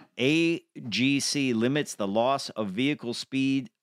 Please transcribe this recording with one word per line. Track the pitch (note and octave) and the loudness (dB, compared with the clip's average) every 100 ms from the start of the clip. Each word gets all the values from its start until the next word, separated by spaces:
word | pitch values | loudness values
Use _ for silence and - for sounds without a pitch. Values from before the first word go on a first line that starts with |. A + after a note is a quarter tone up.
| - - | -4 0
A | B2+ D#3+ E3 E3+ - - C3 | 2 4 2 0 -6 -14 -6
G | F#2+ C3 C#3 | 0 2 2
C | - D3 C3 | 0 -2 0
limits | A2+ A#2+ D3 C#3+ | 2 2 0 -2
the | - G2 | -4 -2
loss | G#2 B2 C#3 - | 2 2 2 -2
of | - G#2 | -6 -4
vehicle | F#2 C3+ D3 A#2 | 0 0 0 -4
speed | A2+ - C3+ C3+ C3+ A#2+ - | -8 -4 -2 0 0 -2 -14